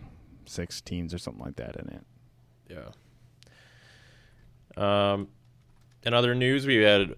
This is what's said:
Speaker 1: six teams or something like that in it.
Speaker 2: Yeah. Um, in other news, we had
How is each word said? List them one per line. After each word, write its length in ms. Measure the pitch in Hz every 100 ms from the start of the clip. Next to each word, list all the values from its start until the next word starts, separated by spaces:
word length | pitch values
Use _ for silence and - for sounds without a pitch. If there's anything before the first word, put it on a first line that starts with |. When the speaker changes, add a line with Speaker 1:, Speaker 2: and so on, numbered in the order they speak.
| - - - - -
Speaker 1:
six 340 | - 87 -
teams 320 | - 87 85
or 40 | 87
something 260 | - 52
like 140 | - -
that 180 | 58 -
in 140 | -
it. 160 | - - - _ _ _ _ -
Speaker 2:
Yeah. 220 | 87 55 - _ _ - _ - - - - - - - - - - - - - -
Um, 500 | 101 101 101 101 98 - _ _ _ _ _ _
in 100 | 117
other 220 | 120 123 123
news, 300 | 127 135 135
we 100 | 120
had 380 | 107 101 92